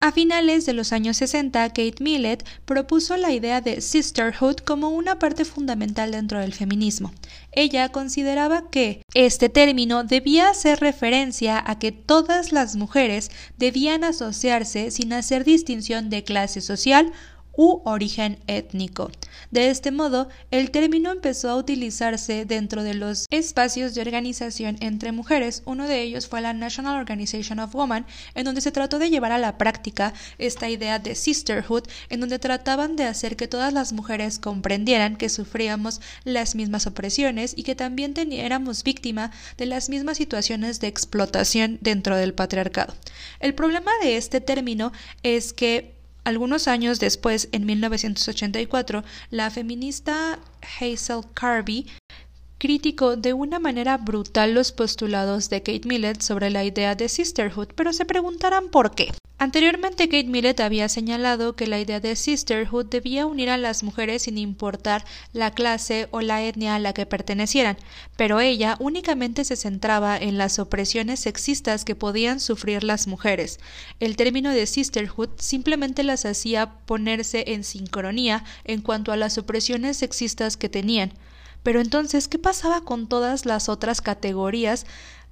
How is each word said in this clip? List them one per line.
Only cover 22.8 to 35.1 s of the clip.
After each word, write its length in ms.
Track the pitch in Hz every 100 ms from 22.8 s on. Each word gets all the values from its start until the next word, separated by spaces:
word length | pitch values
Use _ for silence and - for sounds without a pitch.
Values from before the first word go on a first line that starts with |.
de 100 | 208
los 320 | 208 208 208 -
espacios 640 | 302 320 - 247 247 254
de 80 | 233
organización 760 | 226 240 247 240 233 220 220 214
entre 300 | 220 214 233
mujeres. 520 | 226 226 294 233 233
Uno 240 | - 262 285
de 140 | 262
ellos 240 | 240 240 -
fue 160 | 226
la 100 | 233
National 460 | 226 233 226 277 277
Organization 600 | 247 208 208 214 214 220
of 140 | 220
Women, 300 | 254 269 226 247 - -
en 100 | -
donde 160 | 262 262
se 120 | 277
trató 260 | 277 269 294
de 100 | 330
llevar 240 | 311 226
a 60 | 240
la 180 | 226 -
práctica 560 | 220 220 214 - 202 - - -
esta 320 | 247 - 233
idea 300 | 226 214 220
de 160 | 202
sisterhood, 720 | 339 311 294 - 214 208 233 233 - -
en 100 | 240
donde 180 | 247 254
trataban 560 | 262 254 269 269 302
de 100 | 311
hacer 320 | 247 214 226 226
que 120 | 233
todas 240 | 247 269
las 220 | 285 262
mujeres 440 | 214 214 214 214 214
comprendieran 800 | 208 196 196 202 214 233 208